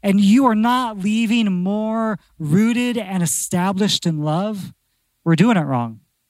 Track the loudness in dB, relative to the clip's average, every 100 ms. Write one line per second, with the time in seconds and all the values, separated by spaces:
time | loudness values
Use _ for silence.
0 | 0 2 6 6 4 2 2 0 -2 -4
1 | -2 -2 0 0 0 0 -2 -2 -2 -2
2 | -4 -4 _ _ 0 2 2 0 -2 -4
3 | -4 -4 -2 -4 -4 -2 -2 0 -2 0
4 | -2 -2 -2 -2 -4 -8 -12 -18 _ _
5 | _ _ 0 4 4 4 0 -2 -4 -10
6 | _ _